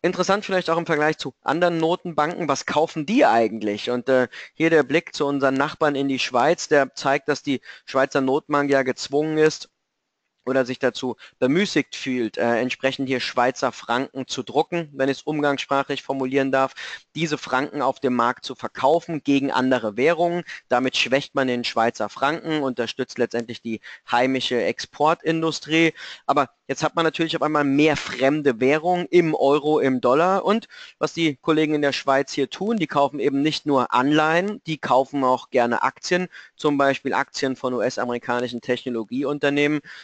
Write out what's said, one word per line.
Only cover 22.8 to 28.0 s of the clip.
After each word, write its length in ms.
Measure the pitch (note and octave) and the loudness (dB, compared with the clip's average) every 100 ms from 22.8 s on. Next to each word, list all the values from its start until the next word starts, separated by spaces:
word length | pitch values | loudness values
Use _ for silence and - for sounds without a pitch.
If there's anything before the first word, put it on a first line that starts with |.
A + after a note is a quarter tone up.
| A#2 - B2+ - | -6 -4 -8 -2
letztendlich 420 | A#2 A#2+ A#2 A#2 | -2 -2 -8 -10
die 180 | A#2 A2 - - - | -8 -8 -10 -20 -2
heimische 540 | A#2+ C3 C3 - B2 | 0 2 0 -2 0
Exportindustrie. 1300 | F#2 A2 - - D3+ E3+ - E3 D#3+ D3 - D#3+ E3 - - - - | 0 -4 -10 0 0 2 -2 -2 -2 -4 -2 2 2 0 -18 -12 -2
Aber 240 | C#3 C3+ _ - | 0 0 _ -8
jetzt 160 | C3+ | -2
hat 100 | D#3 | -2
man 100 | - | 0
natürlich 300 | E3 - E3 | 0 0 -4
auf 80 | D#3+ | -2
einmal 220 | D3 D3+ | 0 2
mehr 320 | C#3+ C#3 D#3 | 2 4 4
fremde 640 | C#3+ | 2